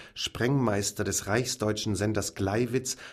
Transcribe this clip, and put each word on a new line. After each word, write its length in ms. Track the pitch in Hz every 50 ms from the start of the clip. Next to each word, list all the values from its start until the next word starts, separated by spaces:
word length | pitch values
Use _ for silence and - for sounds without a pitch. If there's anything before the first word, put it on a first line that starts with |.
| - - -
Sprengmeister 920 | - - - - - 110 127 139 139 127 110 101 101 101 - - - 101
des 240 | 98 92 - -
reichsdeutschen 680 | 98 104 120 123 - - - 107 107 104 - - 110 101
Senders 380 | 90 104 107 107 101 95 - -
Gleiwitz 640 | - 98 95 101 113 123 120 120 131 131 - - - - -